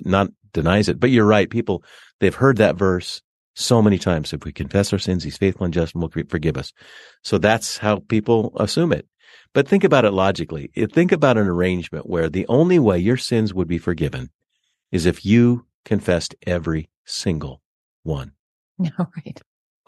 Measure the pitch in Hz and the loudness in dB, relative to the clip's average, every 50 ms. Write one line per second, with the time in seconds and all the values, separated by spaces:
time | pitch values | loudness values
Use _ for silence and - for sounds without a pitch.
0 | - 87 92 98 101 - - _ _ _ - 85 76 82 92 104 104 107 76 65 | -4 0 2 2 2 0 -4 _ _ _ -6 -2 0 2 2 2 2 0 0 0
1 | - 131 131 117 107 104 107 104 95 - - 117 117 - 95 82 - _ - - | 0 2 4 4 4 4 4 4 2 0 -2 -4 -4 -2 -4 -6 -6 _ -20 -20
2 | - _ _ _ 101 92 - - 127 135 131 101 107 87 76 90 98 95 90 90 | -20 _ _ _ -2 -2 0 2 2 2 4 4 2 2 2 2 0 0 0 0
3 | - - - - - _ _ _ _ _ _ - - - 123 117 107 107 98 87 | -4 -8 -14 -16 -18 _ _ _ _ _ _ -10 0 2 4 4 6 4 4 2
4 | - 95 87 78 73 - - 73 - - - - - - - 98 98 - 101 92 | 0 -2 -2 -2 -4 -6 -10 -10 -12 -12 -10 -10 -10 -2 -2 -2 0 0 -2 -4
5 | - 98 92 87 76 76 - - 98 98 90 - 95 87 80 87 82 80 - 87 | -2 -2 -4 -4 -4 -8 -6 -2 -2 -2 0 -2 -4 -2 -2 -2 -2 -2 -4 -6
6 | 85 78 - 82 - - - 85 76 80 - - - - - _ - - - - | -6 -6 -6 -8 -6 -4 -6 -4 -2 -4 -4 -4 -10 -12 -18 _ -20 -20 -20 -20
7 | - - _ _ _ - 110 92 80 104 113 117 - - - - 107 104 107 101 | -20 -20 _ _ _ -4 -2 0 2 2 2 0 -2 -8 -10 -4 -2 -2 -2 -2
8 | - _ 113 107 104 - 117 113 107 - - - 104 104 - 160 170 170 113 76 | -2 _ -2 -2 2 2 0 0 0 -2 -4 -4 -4 -2 0 -2 0 0 -2 -4
9 | - - _ _ _ _ - - _ _ _ 139 139 - 202 196 196 180 156 135 | -6 -12 _ _ _ _ -20 -20 _ _ _ -2 0 2 2 2 4 4 4 4
10 | 113 104 98 95 95 98 92 85 82 78 82 76 69 - - - 104 110 - 160 | 4 2 2 2 0 0 0 -2 -6 -8 -8 -12 -12 -10 -4 -4 -4 0 2 2
11 | 180 180 196 156 147 135 120 110 104 95 87 87 90 92 92 90 82 - - 78 | 2 2 2 2 2 2 4 2 2 0 0 0 0 0 0 -2 -6 -8 -10 -12
12 | - - 92 82 82 82 76 92 92 - 117 135 165 180 185 170 131 107 92 87 | -8 -6 -2 -2 -2 -2 -2 -4 -2 0 2 2 4 4 4 4 4 4 2 2
13 | 90 107 127 131 - - 127 113 110 104 90 95 87 80 87 82 - 87 87 78 | 2 0 0 0 -2 -2 0 0 0 0 -2 -4 -4 -2 -4 -4 -2 -4 -4 -2
14 | 78 139 - - - - _ _ _ _ _ _ _ _ _ _ _ _ - 92 | -4 -4 -4 -8 -12 -14 _ _ _ _ _ _ _ _ _ _ _ _ -4 0
15 | 78 90 82 - - 98 107 120 120 120 123 123 - _ _ _ _ - 110 101 | 0 0 0 0 0 4 4 6 6 4 2 0 -4 _ _ _ _ -4 -4 -2
16 | - - 87 85 - - - _ _ 92 87 87 76 82 80 80 78 - _ _ | 0 0 -2 -2 -2 -6 -14 _ _ -4 -4 -4 -2 -4 -4 -4 -6 -10 _ _
17 | _ - - - - 101 85 76 76 69 65 - _ _ _ _ _ _ _ _ | _ -14 -12 -6 -4 -4 -4 -4 -6 -10 -14 -16 _ _ _ _ _ _ _ _
18 | _ 80 76 67 64 - _ _ _ _ _ _ _ _ _ - 185 156 - - | _ -8 -8 -8 -8 -12 _ _ _ _ _ _ _ _ _ -6 -6 -6 -4 -6
19 | 175 - _ 165 - - 147 - - _ _ _ _ _ _ _ _ | -8 -8 _ -14 -14 -14 -16 -18 -20 _ _ _ _ _ _ _ _